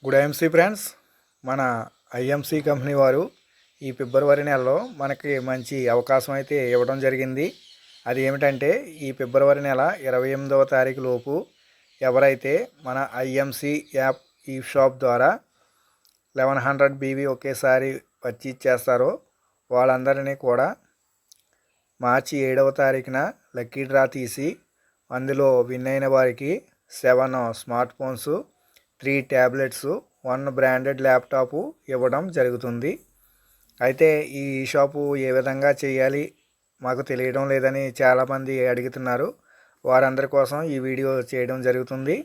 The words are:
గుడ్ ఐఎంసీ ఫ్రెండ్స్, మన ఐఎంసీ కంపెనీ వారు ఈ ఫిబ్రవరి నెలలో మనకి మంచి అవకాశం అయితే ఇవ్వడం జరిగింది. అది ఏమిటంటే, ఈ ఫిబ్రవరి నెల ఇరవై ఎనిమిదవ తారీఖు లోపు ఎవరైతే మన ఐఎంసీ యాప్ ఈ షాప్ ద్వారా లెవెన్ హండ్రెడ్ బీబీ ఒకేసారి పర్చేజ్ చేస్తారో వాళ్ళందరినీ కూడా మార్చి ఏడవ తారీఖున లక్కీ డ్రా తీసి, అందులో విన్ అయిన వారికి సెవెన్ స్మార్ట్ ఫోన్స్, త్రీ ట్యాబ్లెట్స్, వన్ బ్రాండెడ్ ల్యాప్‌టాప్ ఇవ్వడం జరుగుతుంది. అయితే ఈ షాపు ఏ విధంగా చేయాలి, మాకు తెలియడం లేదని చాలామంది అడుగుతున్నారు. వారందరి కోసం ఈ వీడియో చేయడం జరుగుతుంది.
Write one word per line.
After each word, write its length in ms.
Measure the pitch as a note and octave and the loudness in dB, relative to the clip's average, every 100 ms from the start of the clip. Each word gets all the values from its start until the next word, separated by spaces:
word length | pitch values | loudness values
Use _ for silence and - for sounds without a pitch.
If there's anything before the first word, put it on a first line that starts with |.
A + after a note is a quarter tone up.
గుడ్ 120 | C3+ C#3 | 2 2
ఐఎంసీ 300 | C#3+ D3 E3 | 2 2 2
ఫ్రెండ్స్, 300 | E3 F3+ G#3 - - _ _ _ _ | 4 4 0 -12 -14 _ _ _ _
మన 160 | B2+ C3+ C3 A#2 A2 _ _ B2 | -6 -2 -2 -2 -6 _ _ -6
ఐఎంసీ 400 | B2+ D3 C#3 D#3 D3 | -2 -2 -2 -2 0
కంపెనీ 260 | C#3+ C3 C#3 | -2 0 4
వారు 240 | C3+ C3 F3+ _ _ _ _ _ | 4 4 -2 _ _ _ _ _
ఈ 60 | C3+ B2 | -12 -8
ఫిబ్రవరి 440 | C3 C3 C#3+ C#3+ D3 | -2 0 4 2 4
నెలలో 260 | C#3 B2+ D3 B3 F3 | 0 2 0 -2 -8
మనకి 340 | C#3 C#3 D3 C#3 B2+ | -6 -6 -4 -4 -4
మంచి 300 | C3 A#2 C#3 B2 | -6 -6 -4 0
అవకాశం 400 | A#2 A#2+ C3+ B2+ C#3 | 0 2 0 2 -8
అయితే 200 | C3 D3 B2 | -2 -2 2
ఇవ్వడం 220 | B2 B2 C3+ | 2 0 0
జరిగింది. 420 | C3 C3 C3 C3 E3+ - _ _ _ - - | 0 0 -4 -4 -6 -6 _ _ _ -16 -6
అది 140 | B2 C3 | -2 -2
ఏమిటంటే, 440 | C#3 C#3+ C3+ C#3+ G#3+ G3+ D#3 C#3 | 0 0 0 0 0 -2 -12 -12
ఈ 20 | B2 | -8
ఫిబ్రవరి 440 | B2+ C3 C#3 C#3+ C#3+ | 0 4 4 4 2
నెల 160 | C3 D3 G3 C3+ | 0 0 -2 -2
ఇరవై 220 | B2+ C3 | 0 0
ఎనిమిదవ 300 | C3+ C#3 C3+ C3+ | -4 0 2 4
తారీఖు 300 | C3+ C3 C3 B2+ | 4 2 0 -4
లోపు 280 | B2 B2 D3 F3 _ _ _ _ _ | -4 -2 -6 -6 _ _ _ _ _
ఎవరైతే 520 | C3 B2+ C#3 C3+ C3+ D#3 B3 _ B2+ | 2 4 4 2 0 -2 -2 _ -8
మన 120 | B2+ C3+ A#2+ | -6 -6 -6
ఐఎంసీ 500 | C3 C3 C#3 B2 C#3+ D3 D3 C3+ | -4 -2 -2 -4 -4 -6 -4 -2
యాప్ 220 | C3 C3+ _ _ - | 0 -2 _ _ -14
ఈ 80 | C3 B2 | -12 -4
షాప్ 280 | C#3+ C3+ C3 | 2 2 4
ద్వారా 260 | C3 A#2+ C3+ G#3+ _ _ _ _ _ _ _ _ _ - | 0 4 4 2 _ _ _ _ _ _ _ _ _ -2
లెవెన్ 240 | C3 C3+ C3 | 0 2 0
హండ్రెడ్ 320 | C#3 C#3 C#3 | 2 2 2
బీబీ 220 | C3+ C3+ C#3 | -6 -4 -4
ఒకేసారి 560 | B2+ C#3 B2+ C#3 C3 C3+ C3+ _ _ | -4 -6 -2 2 4 2 -6 _ _
పర్చేజ్ 360 | B2+ A#2 C3+ B2+ C3+ | -10 -10 -12 -4 0
చేస్తారో 440 | B2 B2+ B2 C3 A#3 _ _ _ _ _ | 0 2 2 2 -2 _ _ _ _ _
వాళ్ళందరినీ 640 | B2 B2+ B2+ C3 C#3 C#3 C3+ C3 | 2 4 2 2 0 -2 -4 0
కూడా 220 | A#2+ C#3+ A3+ _ _ _ _ _ _ _ _ _ _ _ _ | 2 0 -2 _ _ _ _ _ _ _ _ _ _ _ _
మార్చి 360 | B2 B2+ C3+ D3 C3+ | 0 0 0 -4 -2
ఏడవ 260 | C3 C3+ C3+ | 2 2 2
తారీఖున 380 | C3+ C3+ B2+ C3 E3 - _ B2+ | 0 0 -4 -4 -4 -6 _ -12
లక్కీ 260 | A#2 C3+ C3+ | -10 -8 -2
డ్రా 120 | C3+ C3+ C3+ | 2 2 -2
తీసి, 340 | B2 - C#3+ - _ _ _ _ _ | -8 -6 -8 -8 _ _ _ _ _
అందులో 380 | B2 C3 C#3 C#3 B2+ A#2+ | -8 -4 2 4 4 2
విన్ 180 | B2+ C3 | -2 -2
అయిన 160 | C3+ C3+ C3+ | -2 2 4
వారికి 360 | B2+ A#2 C#3 G3+ _ _ _ | 2 0 -4 -6 _ _ _
సెవెన్ 460 | - C3 B2+ C3 C3 A#2 A2+ | -4 2 4 4 -2 -4 -6
స్మార్ట్ 340 | - A#2+ B2 - | -6 -4 -4 -4
ఫోన్స్, 360 | C3 B2 C#3+ E3 C#4 _ _ _ _ _ | -10 -8 -4 -6 -6 _ _ _ _ _
త్రీ 140 | C3+ C#3 C3+ | -4 -4 0
ట్యాబ్లెట్స్, 580 | C3+ B2+ C3 C3 - C#3 F#3 - _ C3 | 2 2 2 -4 -6 -8 -8 -8 _ -6
వన్ 180 | B2+ C#3 C3 | -6 -4 2
బ్రాండెడ్ 420 | C3 B2+ C3 C3+ C3+ | 2 2 -2 -2 4
ల్యాప్‌టాప్ 500 | B2+ - C#3 B2+ D3 B3 - - | 2 2 -2 -2 -4 -8 -12 -8
ఇవ్వడం 280 | C3 B2+ C3+ F#3 E3 | -2 0 0 -4 0
జరుగుతుంది. 560 | B2+ B2 A#2+ A#2+ C3+ B3+ _ _ _ _ _ _ _ _ B2 | 0 0 -6 -6 -6 -8 _ _ _ _ _ _ _ _ -2
అయితే 220 | C3 D#3+ D3+ D3+ C#3 | 4 4 4 -2 -8
ఈ 20 | C#3 C3+ C3 | -6 -6 -2
షాపు 300 | D3 C#3 C#3+ C#3+ C#3+ C3 | 0 0 0 -4 -2 0
ఏ 40 | B2+ | 0
విధంగా 340 | C3 C3+ C#3+ C#3 | 0 0 0 0
చేయాలి, 400 | C#3 C3 C3 C#3 D3 _ _ _ _ _ | -2 0 0 0 -6 _ _ _ _ _
మాకు 200 | B2+ B2+ C3 | -6 -4 -4
తెలియడం 360 | B2+ B2+ B2+ C#3 | -4 -2 -2 0
లేదని 320 | C3+ C3 C3+ C3+ B2 | 0 0 -2 -6 2
చాలామంది 560 | C3 B2+ C3 C3+ C3 C3 B2+ | 4 4 2 -2 -4 -2 0
అడుగుతున్నారు. 560 | B2 B2+ C3 B2+ B2 D#3+ - _ _ _ _ | 0 -4 -8 -4 -2 -4 -6 _ _ _ _
వారందరి 440 | - B2+ C3+ C3 C#3 | 2 4 4 0 0
కోసం 240 | C#3 B2+ D3 E3 | 2 0 -2 -4
ఈ 20 | C#3 C3 | -4 -4
వీడియో 240 | C3 C3+ C3+ A#2+ | -4 -2 -2 -4
చేయడం 260 | C3 B2 C3 B2+ | -4 -4 -2 0
జరుగుతుంది. 500 | B2 B2+ C3 C3+ G3 | 0 -2 -6 -4 -4